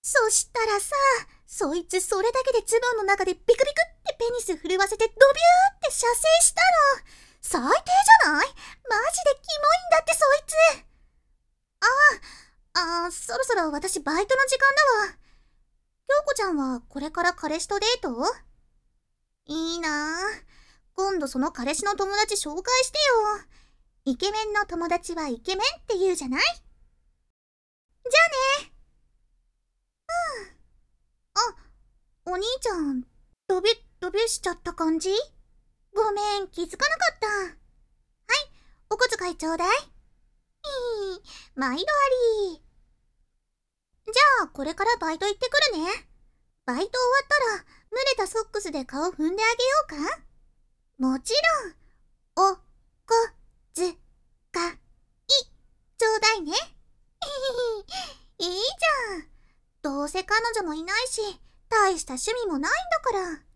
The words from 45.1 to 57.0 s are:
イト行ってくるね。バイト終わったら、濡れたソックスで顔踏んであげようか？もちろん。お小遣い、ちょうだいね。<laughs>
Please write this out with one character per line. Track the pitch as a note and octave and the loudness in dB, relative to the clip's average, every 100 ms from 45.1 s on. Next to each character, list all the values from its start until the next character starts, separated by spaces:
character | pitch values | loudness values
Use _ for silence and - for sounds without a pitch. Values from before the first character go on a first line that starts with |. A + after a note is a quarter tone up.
イ | D#4+ | -4
ト | G4+ | -4
行 | G4+ | -4
っ | |
て | B4+ | 0
く | C#5+ D5 F4 | 2 2 0
る | |
ね。 | E4+ A4 - _ _ _ _ _ - | -4 -6 -10 _ _ _ _ _ -6
バ | |
イ | B3 | -4
ト | |
終 | G4 | -2
わ | |
っ | B4+ B4 C#5 C#5 | 0 2 2 2
た | D5 A#4+ G4+ | 0 0 -4
ら、 | - _ _ | -10 _ _
濡 | A#4 C5+ | -2 0
れ | A#4 | 0
た | F#4+ | -2
ソ | A4+ | -4
ッ | A4 | -6
ク | G#4 | -8
ス | F4+ | -6
で | D4 | -8
顔 | C4 C4 E4+ | -8 -4 -4
踏 | - D#4 | -2 -2
ん | G4 | 0
で | |
あ | A4 | 0
げ | A#4+ B4+ D5+ D5+ D4 | 2 0 0 -2 -6
よ | E4 | -6
う | |
か？ | E5 - _ _ _ _ _ _ _ | -8 -14 _ _ _ _ _ _ _
も | C4 C4 | -2 -2
ち | - C5 D#5+ D#5 G4+ - _ _ _ _ _ - | -2 0 2 0 -4 -16 _ _ _ _ _ 2
ろ | G4 | 2
ん。 | |
お | F#4 _ _ _ _ - | 2 _ _ _ _ 0
小 | A4+ A4+ - _ _ _ - | 2 2 -8 _ _ _ -4
遣 | F4+ | -4
い、 | E4 _ _ _ _ _ F4 E4+ - _ _ _ _ - C#5 - _ _ _ _ - | -4 _ _ _ _ _ -6 -6 -8 _ _ _ _ -2 -2 -2 _ _ _ _ -2
ち | A4 | 0
ょ | |
う | A4 | 2
だ | A4 | 0
い | A4 | 0
ね。 | D4+ G#4 | -4 -6
<laughs> | E5+ - _ _ | -8 -18 _ _